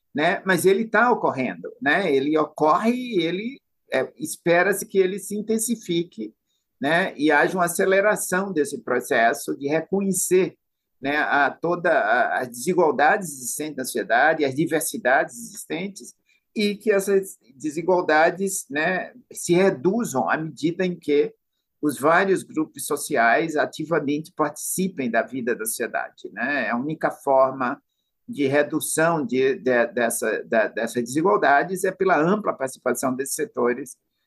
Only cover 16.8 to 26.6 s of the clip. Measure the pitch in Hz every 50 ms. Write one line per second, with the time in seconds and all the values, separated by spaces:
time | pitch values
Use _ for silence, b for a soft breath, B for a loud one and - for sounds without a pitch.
16.8 | - 220 202 196 190 202 196 196 190 - - - _ _ _ 131 147 151 143 165
17.8 | 165 185 185 180 165 156 151 156 165 170 170 180 196 190 - - - - 135 151
18.8 | 156 180 185 170 - - - - - - - - - - 170 180 196 196 151 127
19.8 | 131 185 208 240 214 143 127 127 95 85 123 151 160 156 131 - 147 165 165 190
20.8 | 185 180 175 165 - 147 143 147 151 - - _ _ _ _ _ _ _ _ _
21.8 | 147 147 123 117 135 156 165 185 196 190 185 143 120 - - 156 156 - - 131
22.8 | - - 151 143 - - 147 123 117 117 123 151 165 160 151 143 127 131 - -
23.8 | 156 147 170 151 143 139 147 147 160 - _ - 151 147 - - - - - 180
24.8 | 190 190 180 139 131 117 113 113 110 - 127 131 113 120 110 92 110 - - -
25.8 | 117 107 92 67 62 - - - - - 95 107 120 135 147 135